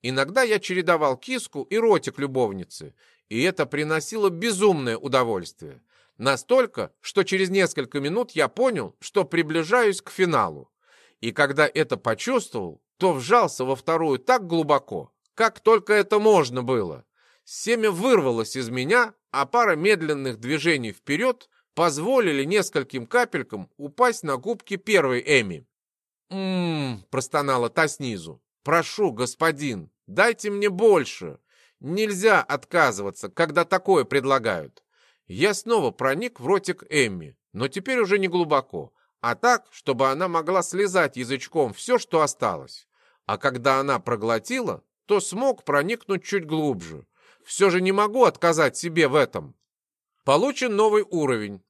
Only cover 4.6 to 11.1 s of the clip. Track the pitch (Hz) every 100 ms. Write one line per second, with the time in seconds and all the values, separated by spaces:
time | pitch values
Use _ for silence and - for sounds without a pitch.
4.6 | 208 165 127 113 139 131 120 101 82 _
5.6 | 78 65 _ _ _ _ 123 131 - 254
6.6 | 240 - 98 _ - - 190 190 185 196
7.6 | 180 - 127 147 139 196 247 - 135 -
8.6 | 262 202 98 _ - 202 180 170 156 156
9.6 | 160 247 226 190 - - 185 147 95 73
10.6 | 64 _ _ _ _